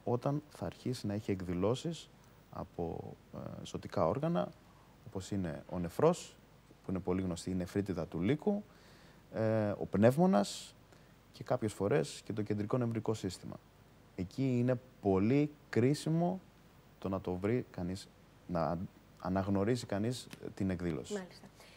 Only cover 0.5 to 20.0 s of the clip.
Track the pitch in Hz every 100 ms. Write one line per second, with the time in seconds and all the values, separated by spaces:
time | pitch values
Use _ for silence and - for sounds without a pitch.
0.5 | - 87 - 120 123 104 104 - 95 90
1.5 | 87 101 131 165 160 - - - - -
2.5 | - - - 85 87 - - - - -
3.5 | - - - - 104 82 139 160 175 -
4.5 | - - - - - - 95 - 101 85
5.5 | 71 - 90 85 - 160 180 - - -
6.5 | - - - - 92 90 92 92 87 95
7.5 | 92 87 101 101 87 80 82 98 156 208
8.5 | 208 - - - - - - - 101 110
9.5 | 110 104 - - 95 113 139 185 202 202
10.5 | - - - - - - - - - -
11.5 | 127 107 - 98 151 147 - - 110 104
12.5 | 104 104 127 117 113 110 110 95 - 53
13.5 | - - - - - - - 90 - 135
14.5 | 123 123 123 - - 101 95 107 143 147
15.5 | - - 113 127 147 156 165 175 185 -
16.5 | - - - - - 95 95 92 90 101
17.5 | 123 - - 87 92 - - - - -
18.5 | 87 76 85 98 - - - 90 95 95
19.5 | 98 101 123 - 98